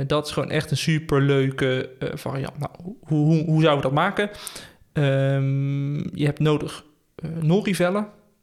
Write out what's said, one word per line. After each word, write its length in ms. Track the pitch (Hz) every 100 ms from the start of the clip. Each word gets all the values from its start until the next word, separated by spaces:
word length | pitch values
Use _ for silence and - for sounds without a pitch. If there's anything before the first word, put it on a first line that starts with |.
| 139
dat 200 | 147 147
is 60 |
gewoon 160 | - -
echt 200 | 151 -
een 60 | 139
superleuke, 1120 | - 156 160 139 139 139 135 131 135 127 - -
eh, 100 | -
variant. 460 | 147 - 135 131 -
Nou, 120 | 147 -
hoe, 120 | 175 226 - 151 151
hoe, 180 | 160 165
hoe 160 | 156
zouden 140 | 156 143 135
we 60 | 143
dat 80 |
maken? 260 | 185 196 208 - - - - - _
Ehm, 1000 | - 139 135 135 139 139 139 139 139 139 147 - -
je 80 | 147
hebt 140 | -
nodig, 440 | 151 147 151 - - _ _ -
eh, 140 | 156 165
nori-vellen, 680 | 156 190 208 170 180 202 208 - _ _